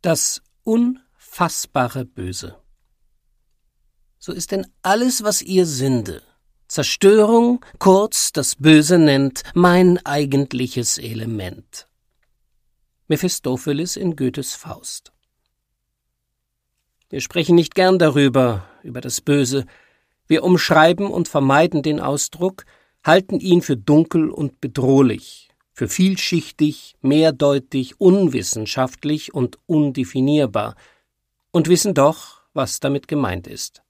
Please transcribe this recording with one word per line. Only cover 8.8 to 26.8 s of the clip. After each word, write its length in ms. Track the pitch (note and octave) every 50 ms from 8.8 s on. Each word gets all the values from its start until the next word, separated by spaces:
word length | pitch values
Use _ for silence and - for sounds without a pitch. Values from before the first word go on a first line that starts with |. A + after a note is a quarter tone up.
| D3+ C#3+ F#3 F3
nennt, 440 | D#3+ D3+ C#3 C3+ C#3 C3+ - - - - -
mein 500 | F3 F3 F3+ F3 F3+ F#3 F#3 F3 F3+ _
eigentliches 960 | - C#3+ D3 D3 C#3 C#3 C#3 C#3 C3+ - B2 B2+ B2 - B2+ A#2 - - -
Element. 880 | - A2+ A2 A2 A2+ A#2 A2+ G#2+ F#2+ F2+ G2+ - - _ _ - - _ _ _ _ _ _ _ _ _ _ _ _ _ _ _ _ _ _ _ _ _ _ _ _ _
Mephistopheles 880 | D#3 D3 - F3+ - - _ C3 B2+ B2+ - D#3 C#3+ C#3+ E3+ F3+ -
in 200 | - G3 F3+ D#3+
Goethes 380 | C#3+ C3+ B2+ B2 D3 C3 - -
Faust. 580 | - - D#3+ - - - - - - _ _ _ _ _ _ _ _ _ _ _ _ _ _ _ _ _ _ _ _ _ _ _ _ _ _ _ _ _ _ _ _ _ _ _ _ _ _ _ _ _ _
Wir 140 | - C#3+ -
sprechen 320 | - - F3 D#3+ - E3+
nicht 200 | E3+ E3 - _
gern 240 | F#3+ F#3 F#3 F#3+ F3+
darüber, 680 | E3+ D#3 C3 C#3+ C#3+ C#3 A#2+ C3+ B2+ B2 A2+ F#2+ F2 - _ _ _
über 180 | - A#2+ B2
das 220 | - B2 - - _
Böse. 420 | - C#3+ C#3+ C#3 A#2+ C3 C#3 A#2+ - _ _ _ _ _ _ _ _ _ _ _
Wir 180 | _ D#3 D#3+ -
umschreiben 600 | F3+ F3+ E3+ - - E3+ D#3 D#3 E3 F3 F3 G3+
und 200 | G3 - F3+ E3
vermeiden 560 | - - D3+ C#3 C3+ C#3 D3 D#3+ D#3 - D3+ C3+
den 180 | D#3 D3+ -
Ausdruck, 680 | - C3+ C#3 D3 - - - D#3 F3+ F#3+ F#3+ - - _ _ _ _ _ _ _ _
halten 380 | - D#3+ F#3+ F#3+ _ G3 -
ihn 220 | - F#3+ F3 F3+ -
für 160 | - D3 A#2
dunkel 500 | G2+ - D3 D3+ E3 D#3+ - E3+ D#3 D#3
und 320 | - - D3 C#3 _ _
bedrohlich, 880 | - C3 - - B2+ B2+ C3+ C3+ C3+ B2 G#2+ - - - - - _ _ _ _ _ _ _
für 160 | - - G#2
vielschichtig, 1080 | - - F#3 F#3+ F#3+ F3+ - - - E3 - - - - D3+ D3+ D3 -